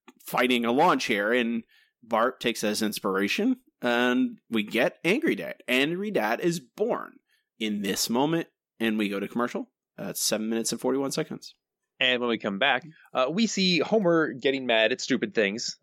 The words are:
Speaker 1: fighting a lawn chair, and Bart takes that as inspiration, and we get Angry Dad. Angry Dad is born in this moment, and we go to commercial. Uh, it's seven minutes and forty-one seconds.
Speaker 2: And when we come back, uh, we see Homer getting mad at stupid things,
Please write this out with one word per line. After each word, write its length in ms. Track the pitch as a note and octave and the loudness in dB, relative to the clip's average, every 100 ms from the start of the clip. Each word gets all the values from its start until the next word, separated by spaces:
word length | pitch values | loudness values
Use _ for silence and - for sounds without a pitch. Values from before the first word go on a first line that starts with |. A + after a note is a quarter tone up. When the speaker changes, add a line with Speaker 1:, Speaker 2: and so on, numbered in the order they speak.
| - - - | -20 -20 -4
Speaker 1:
fighting 400 | C#3+ B2 B2 A#2 | 0 2 2 2
a 60 | |
lawn 260 | B2 F3 C#3+ | 4 4 4
chair, 340 | - G#2 G#2 | 0 0 2
and 300 | B2 A#2 A2+ - _ _ _ | 2 0 -2 -6 _ _ _
Bart 380 | A2+ A2+ A#2+ - | -2 0 0 0
takes 220 | B2 A2 | -4 -2
that 80 | G#2+ | -2
as 120 | G#2+ | 0
inspiration, 760 | G#2+ - G2+ F#2+ G#2 - A#3+ B3+ _ _ | -2 -2 -2 0 0 0 0 -2 _ _
and 580 | B2 A#2+ B2 B2+ B2 A#2 - | -2 2 2 2 0 -4 -4
we 140 | A2+ | -4
get 340 | G#2+ A2 D#3 - | -2 0 0 0
Angry 320 | D#3+ A#3+ D#4+ G2 | 0 0 0 -2
Dad. 220 | C#2 - - | -6 -10 -2
Angry 420 | B2+ C#3+ F3 G#3 | 0 0 -2 -2
Dad 300 | F#3 G#2+ A#2+ | -2 0 0
is 200 | F3 E3+ | 0 -2
born 540 | B2+ - A3+ G3 G1+ - _ _ _ - | -6 -4 -2 -2 -6 -16 _ _ _ -6
in 220 | A2 G#2 | -4 -2
this 280 | G2 - - | -2 -2 0
moment, 380 | A#2 D3 E3 - _ _ - | 0 2 0 -4 _ _ -4
and 180 | A2+ G#2+ | -2 0
we 120 | G#2 | 0
go 100 | G2 | -2
to 80 | G2 | -4
commercial. 420 | A#2 A#2+ - C4 _ _ - | -4 -4 -4 -10 _ _ -12
Uh, 80 | F#2+ | -10
it's 120 | - | -4
seven 280 | - G#2+ A2 | -2 -2 0
minutes 220 | A2+ A2 | -2 -2
and 100 | A#2+ | -2
forty-one 300 | B2+ C3+ C#3 | -2 0 -2
seconds. 420 | D3+ D#3+ - - - _ _ _ - | -4 -6 -10 -16 -20 _ _ _ -2
Speaker 2:
And 200 | C3 B2 | 0 2
when 80 | A#2+ | 0
we 80 | A2+ | 0
come 220 | A2 G2 | -2 0
back, 260 | C#3 B2+ D3+ D#3 - | 2 0 -2 -18 -6
uh, 120 | - C3 | -2 0
we 160 | E3+ A3+ | 0 0
see 340 | - F#3 E3+ | 2 2 2
Homer 520 | C3 A3 F3 E3 D3 | 2 2 4 4 2
getting 340 | A#2 C3+ C3+ B2+ | 0 0 0 2
mad 280 | A2+ A2 | 4 4
at 80 | B2+ | 2
stupid 340 | - B2 G#2+ G#2+ | -2 0 0 2
things, 420 | G2+ G#2+ - - | 0 0 -8 -12